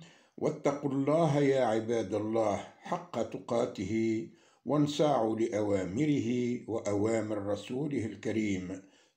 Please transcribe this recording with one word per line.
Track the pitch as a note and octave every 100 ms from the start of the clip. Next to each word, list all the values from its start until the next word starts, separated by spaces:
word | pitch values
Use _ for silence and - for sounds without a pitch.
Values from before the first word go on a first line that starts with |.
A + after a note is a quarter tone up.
| - - _ -
واتقوا | C3 D3+ D3 C#3+ C#3+
الله | C3+ C#3 D#3 E3 D3
يا | C#3 C3+ A#2+
عباد | A2 A2 A#2 G2
الله | G#2 G#2+ A2 G#2+ G2 - -
حق | - F3 - B2 A2
تقاته، | - F#2 A#2 B2 - F#2+ A2 A2+ A2 A2+ - _ _ -
وانصاعوا | D3 D3 - D3+ C3 A2 A2
لأوامره | A2+ G2+ G#2 G2+ F2+ G2+ D3+ C#3 A2+ B2 A#2+ A#2+ -
وأوامر | A2 G#2 G#2 G#2+ A2+ G#2+ G#2
رسوله | G2 G2+ - B2+ D3+ C#3 G#2+
الكريم | - A2+ G#2+ G#2+ F#2 F2+ F#2 - - _